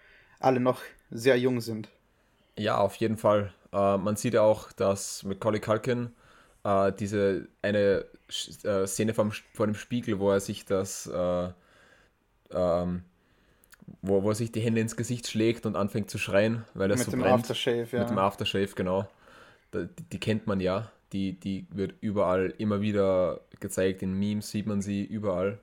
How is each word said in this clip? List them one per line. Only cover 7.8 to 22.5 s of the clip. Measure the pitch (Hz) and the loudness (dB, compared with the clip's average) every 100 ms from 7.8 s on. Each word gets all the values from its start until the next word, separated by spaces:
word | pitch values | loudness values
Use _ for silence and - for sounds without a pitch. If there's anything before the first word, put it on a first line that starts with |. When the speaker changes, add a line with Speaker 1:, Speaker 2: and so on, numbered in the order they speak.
| 101 92 - - _ | 4 2 -2 -18 _
Speaker 2:
Sch-, | - - - | -10 -10 -8
äh, | - 98 95 | -2 0 0
Szene | - 110 | 0 -2
vom, | 107 104 | 0 -2
vor | 104 - - 107 | -2 -14 -2 -2
dem | |
Spiegel, | 104 - 123 117 98 | -2 -4 -4 -2 0
wo | 98 | 2
er | 98 | 2
sich | 101 104 - | 0 -10 -2
das, | 95 98 - - | -2 -2 -8 -8
äh, | - 90 90 90 90 _ _ _ _ _ _ _ _ _ | -2 0 0 -2 -8 _ _ _ _ _ _ _ _ _
ähm, | - 90 85 87 90 90 _ _ _ _ _ _ - - - | 0 2 2 0 -4 -8 _ _ _ _ _ _ -20 -20 -10
wo, | 92 98 | 0 2
wo | 98 | 2
er | 107 | -2
sich | 113 | -2
die | 110 | -2
Hände | 117 113 | 0 0
ins | 110 - | 0 -4
Gesicht | 117 120 - | -4 -4 -4
schlägt | 110 110 117 113 | 2 2 2 -2
und | 95 | -2
anfängt | 101 113 101 | -2 -4 -6
zu | 107 | -6
schreien, | - 98 110 113 110 | 0 2 4 0 -6
weil | - 98 | -2 2
er | 104 | 2
Speaker 1:
Mit | 120 | 0
Speaker 2:
so | |
Speaker 1:
dem | 127 | 0
Speaker 2:
brennt. | - 127 | 4 4
Speaker 1:
Aftershave, | 113 120 - 120 117 | 2 -2 0 0 -2
ja. | 120 | -2
Speaker 2:
Mit | 120 | 0
dem | 101 | 2
Aftershave, | 98 - 104 101 98 - | 0 0 -4 -2 -2 -2
genau. | 92 92 98 _ - - - _ _ | -2 -2 -4 _ -20 -20 -20 _ _
Da, | - | -8
die, | 87 - | -8 -10
die | - 95 | -12 -8
kennt | - 110 - | -2 -2 0
man | 98 | 0
ja. | 90 95 113 _ _ | 0 -2 -4 _ _
Die, | 98 98 90 | -4 -4 -4
die | 101 95 92 | -6 -6 -8
wird | 101 95 - | -6 -6 -4
überall | 110 101 90 92 92 | -4 0 2 2 0